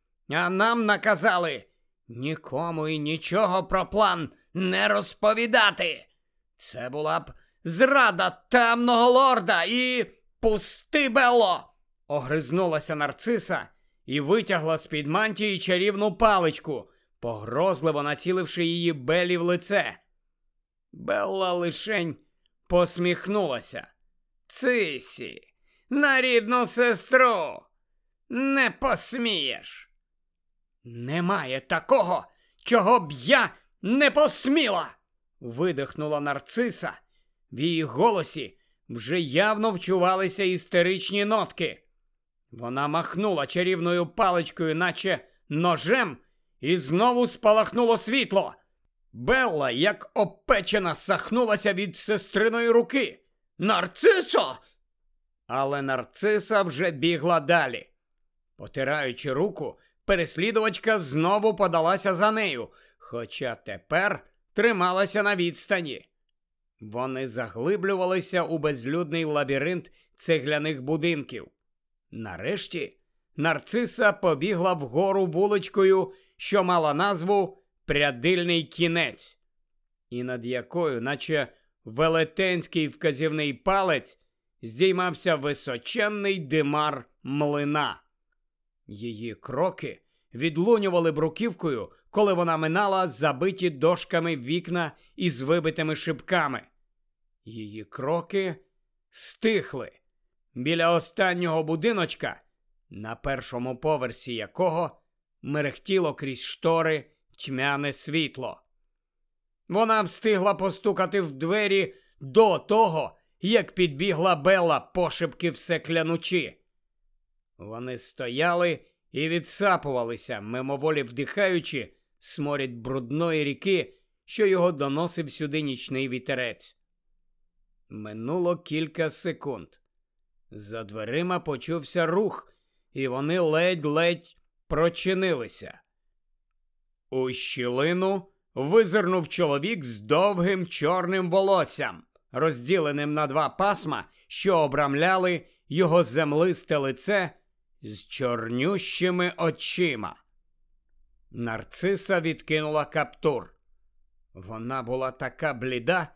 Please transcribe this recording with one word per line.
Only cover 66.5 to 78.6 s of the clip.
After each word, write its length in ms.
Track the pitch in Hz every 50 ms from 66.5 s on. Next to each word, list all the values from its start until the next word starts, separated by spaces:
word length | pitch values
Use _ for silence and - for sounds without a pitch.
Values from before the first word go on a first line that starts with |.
| _ _ _ _ _ -
Вони 460 | 110 107 104 120 127 131 131 131 135
заглиблювалися 1160 | 127 110 127 120 107 - 113 123 170 208 190 175 196 196 185 185 180 185 185 - - 185 180 165
у 140 | - 165
безлюдний 680 | 156 143 151 143 123 113 131 151 170 175 143 156 165 160
лабіринт 640 | 151 147 147 143 131 139 135 143 170 185 175 - - _ _ _ _ _
цегляних 640 | - - - 165 151 127 147 151 147 147 156 156 131
будинків. 640 | 127 139 160 151 151 175 165 147 127 - 131 104 71 - _ _ _ _ _ _ _ _ _ _ _ -
Нарешті 840 | - 110 110 101 90 87 101 143 175 165 - - - 165 135 - _ _ _ _ _ _ _ _ -
нарциса 760 | - 147 165 156 147 - - - 233 240 - - - 220 208 202
побігла 600 | - - 180 156 135 156 214 202 165 180 190 180
вгору 520 | 156 143 117 117 156 190 196 190 196 190
вуличкою, 880 | 185 151 175 202 202 208 196 196 - - 202 190 190 190 190 180 - - - _ _ _
що 260 | - - - 202 202 180
мала 300 | 180 180 170 156 151 143
назву 680 | 151 185 202 202 165 165 185 208 202 185 - - _ _ _ _ _ -
Прядильний 760 | - 143 143 147 143 127 120 120 170 185 175 175 175 170 165